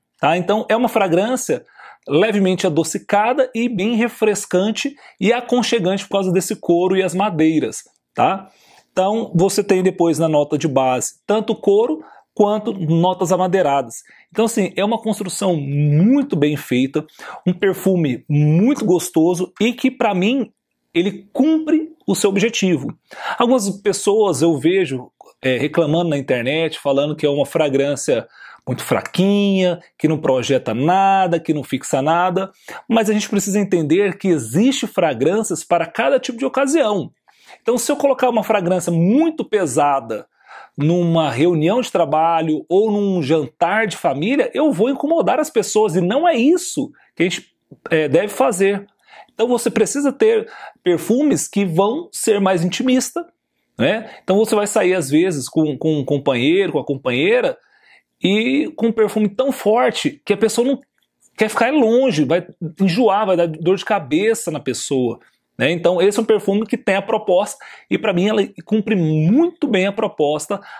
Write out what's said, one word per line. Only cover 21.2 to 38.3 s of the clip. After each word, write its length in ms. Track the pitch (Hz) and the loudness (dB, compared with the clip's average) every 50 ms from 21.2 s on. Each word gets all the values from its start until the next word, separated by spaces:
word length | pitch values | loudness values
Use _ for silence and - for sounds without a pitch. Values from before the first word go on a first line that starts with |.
| - _ - | -14 _ -2
cumpre 580 | - 269 311 320 311 311 302 311 311 311 - - _ - | 0 2 2 2 0 0 0 0 0 0 -4 -12 _ -4
o 80 | - 190 | -4 -2
seu 160 | - - 202 | 0 2 0
objetivo. 680 | 196 202 202 233 233 - 196 185 170 131 135 - - _ _ - - - - - 160 - | 2 2 0 0 0 0 0 0 0 0 -2 -6 -12 _ _ -20 -18 -12 -10 -8 -4 -2
Algumas 300 | 247 233 262 247 196 202 196 - | 0 2 2 2 0 -2 -6 -4
pessoas 640 | - 208 185 - - 208 202 220 208 196 151 127 160 | -2 -4 -2 -2 0 0 2 2 2 2 2 2 2
eu 140 | 170 160 135 | 0 0 2
vejo, 520 | 123 170 190 196 180 135 135 127 127 - _ _ - - _ - - | 0 0 2 0 0 -2 -4 -8 -10 -12 _ _ -20 -20 _ -6 -2
é, 160 | 131 127 117 | -2 -2 0
reclamando 520 | 135 139 151 170 160 147 156 170 175 165 | -2 -2 0 0 0 2 2 0 0 0
na 80 | 147 143 | -2 -2
internet, 600 | 131 - 127 120 117 127 151 160 165 151 151 - | -2 -2 -2 -2 0 -2 -2 -2 -2 -4 -6 -4
falando 380 | - 139 135 139 147 151 147 | -2 0 0 0 0 -2 -2
que 100 | 156 151 | -2 0
é 20 | 143 | 0
uma 180 | 143 147 139 | 0 0 -2
fragrância 800 | - - - 156 147 135 135 139 143 139 - - - 127 113 - - _ - - - - - - | -2 0 0 0 0 2 0 0 0 -2 -4 -2 -2 -2 -2 -2 -6 _ -20 -20 -20 -20 -16 -10
muito 160 | - 127 - - | -8 -8 -6 -2
fraquinha, 960 | - 123 101 - - - 175 185 202 202 202 202 202 190 190 185 180 170 170 - - _ | -2 -2 -2 -2 -2 -2 0 2 2 2 2 2 2 2 2 2 0 -2 -4 -8 -20 _
que 120 | - - 151 | -4 -2 -2
não 100 | 160 135 | -2 0
projeta 560 | - 139 131 127 113 117 135 123 - - 110 | 0 0 0 0 0 0 0 0 0 -2 -4
nada, 640 | 120 139 165 185 196 196 196 196 190 185 175 170 165 | -2 0 2 2 2 2 2 2 2 0 0 -2 -2
que 160 | 165 - 156 | -2 -2 -4
não 80 | 147 123 | -4 -4
fixa 400 | - 139 120 - - - 135 135 | -6 -6 -8 -6 -2 -2 -2 0
nada, 480 | 156 165 175 180 185 175 190 190 190 - _ _ - - - - - | 0 0 0 0 0 0 -2 -4 -6 -10 _ _ -18 -18 -14 -6 -2
mas 200 | 220 226 214 214 | 0 0 2 2
a 40 | 208 | 0
gente 160 | 214 202 - | -2 -2 -2
precisa 320 | - 202 - 202 190 208 | -2 -4 -2 -2 -2 -2
entender 580 | 202 202 180 170 156 139 160 196 202 185 - - | -2 0 0 0 0 2 2 2 2 0 -2 -2
que 100 | - 190 | 0 0
existe 580 | 170 143 113 110 117 175 233 269 262 - - | 0 0 -2 -2 0 2 2 2 2 0 -4
fragrâncias 760 | - - - 175 156 131 113 131 160 196 226 214 - 175 - - | -6 -2 0 0 0 2 0 0 0 0 0 -2 -4 -6 -6 -2
para 240 | - 175 170 160 | 0 0 0 0
cada 320 | - - - 240 277 285 254 | -2 -4 -2 0 2 2 0
tipo 180 | - - 233 | 0 -2 -6
de 80 | 226 269 | -4 -4
ocasião. 680 | 254 - 262 277 262 302 330 247 208 208 185 127 - _ _ _ _ _ _ _ - - - - | -4 -2 0 0 2 2 2 2 2 0 -2 -4 -8 _ _ _ _ _ _ _ -20 -20 -10 -4
Então, 160 | 226 247 240 | -2 -2 -2
se 120 | - - 285 | 0 -2 -2
eu 40 | |
colocar 320 | 294 294 277 247 - 254 | 0 0 0 0 2 0
uma 140 | 247 | 0